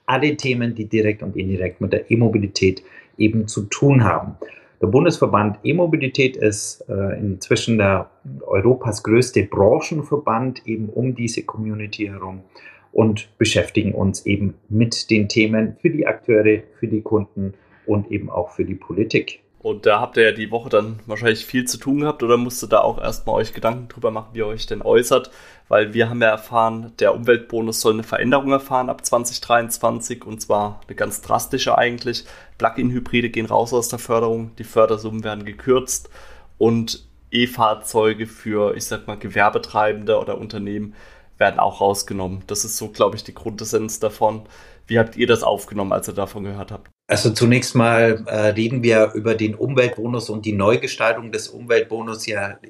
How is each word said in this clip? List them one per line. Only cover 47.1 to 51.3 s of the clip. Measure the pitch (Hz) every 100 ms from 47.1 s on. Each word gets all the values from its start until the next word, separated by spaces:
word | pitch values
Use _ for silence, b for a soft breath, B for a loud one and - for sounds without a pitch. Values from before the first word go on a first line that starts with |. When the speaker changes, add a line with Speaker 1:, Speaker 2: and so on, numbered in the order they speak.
Speaker 1:
Also | 104 120
zunächst | 110 120 123 -
mal, | 127 117 113 117 110 110
äh, | 107 107
reden | 104 113 127
wir | 117 110 107
über | 107 113
den | 110 107
Umweltbonus | 104 117 127 117 - 120 120 110
und | 107
die | 107
Neugestaltung | 104 98 127 123 - 113 117 117